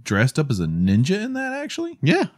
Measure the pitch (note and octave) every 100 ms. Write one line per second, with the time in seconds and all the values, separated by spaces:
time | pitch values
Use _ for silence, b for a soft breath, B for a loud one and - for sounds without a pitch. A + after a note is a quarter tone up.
0 | - G2+ B2 - D3 G#2+ E2 E2 F#2 G2+
1 | C3 G3 A#3 C4 C4 C4+ D4 - E4+ E4+
2 | C#3 E4+ -